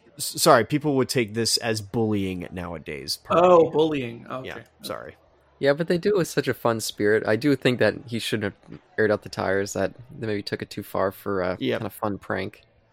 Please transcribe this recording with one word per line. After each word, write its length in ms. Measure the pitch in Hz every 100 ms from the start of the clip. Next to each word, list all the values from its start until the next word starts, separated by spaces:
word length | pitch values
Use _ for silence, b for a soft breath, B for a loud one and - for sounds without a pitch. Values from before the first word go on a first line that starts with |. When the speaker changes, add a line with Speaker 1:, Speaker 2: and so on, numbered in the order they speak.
| - -
Speaker 1:
s-, 240 | - 156
sorry, 220 | 170 127
people 320 | 107 147 151 135
would 140 | 123
take 240 | 135 107
this 240 | 110 113 -
as 240 | 117 107
bullying 680 | 101 120 110 104 95 92 85
nowadays, 640 | 90 87 80 76 71 69 -
pardon 240 | - 170 180
Speaker 2:
Oh, 140 | 175
Speaker 1:
me. 60 | 160
Speaker 2:
bullying. 560 | 151 160 147 120 117 -
Okay. 180 | 127 110
Speaker 1:
Yeah, 120 | 110 - _
sorry. 340 | - 57 64 - _ _ _ _
Speaker 3:
Yeah, 140 | 139
but 140 | 143 170
they 120 | 175
do 100 | 202
it 80 | 208
with 100 | 156
such 200 | - 135
a 80 | -
fun 240 | 117 113
spirit. 420 | - - 104 110 107
I 80 | 110
do 200 | 147 135
think 220 | 131 120
that 140 | 107 - 120
he 100 | 117
shouldn't 380 | - 113 101 - -
have 100 | - _ -
aired 140 | 107
out 100 | 104
the 80 | -
tires, 440 | - 95 98 101
that 200 | 101 95 - - -
they 60 | 110
maybe 160 | 104
took 200 | - 107
it 80 | 107
too 100 | -
far 300 | - 95 95
for 300 | - - 98
a 140 | 90 92
Speaker 1:
Yep. 200 | 131 110
Speaker 3:
kind 40 | 110
of 60 |
fun 240 | - 107 95
prank. 460 | - 101 104 - _ _ _